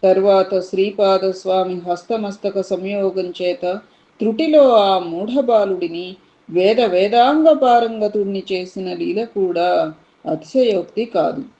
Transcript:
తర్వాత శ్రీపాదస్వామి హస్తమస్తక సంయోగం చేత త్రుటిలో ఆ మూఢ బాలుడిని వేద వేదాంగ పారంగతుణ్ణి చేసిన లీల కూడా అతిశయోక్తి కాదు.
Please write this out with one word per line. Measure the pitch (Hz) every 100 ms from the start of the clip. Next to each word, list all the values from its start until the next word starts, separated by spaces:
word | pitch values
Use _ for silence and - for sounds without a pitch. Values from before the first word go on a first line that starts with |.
తర్వాత | 190 185 196 196 185 190
శ్రీపాదస్వామి | 180 190 202 202 196 190 190 185 190 185 185
హస్తమస్తక | 180 175 175 - 226 202 196 202 196
సంయోగం | 190 185 190 202 196 185 185 175
చేత | 180 175 180 190 - _ _ _
త్రుటిలో | 208 220 320 302 269
ఆ | 226 196 190
మూఢ | 175 165 208 254
బాలుడిని | 240 226 202 185 175 165 180 190 _ _ _
వేద | 165 185 226
వేదాంగ | 233 180 196 233 247 302 320
పారంగతుణ్ణి | 302 262 240 226 226 208 208 196 196 185
చేసిన | 185 185 190 185
లీల | 175 170 185
కూడా | 226 208 190 170 175 175 160 156 _ _ -
అతిశయోక్తి | 160 - 262 247 190 175 - 233
కాదు. | 190 160 - - _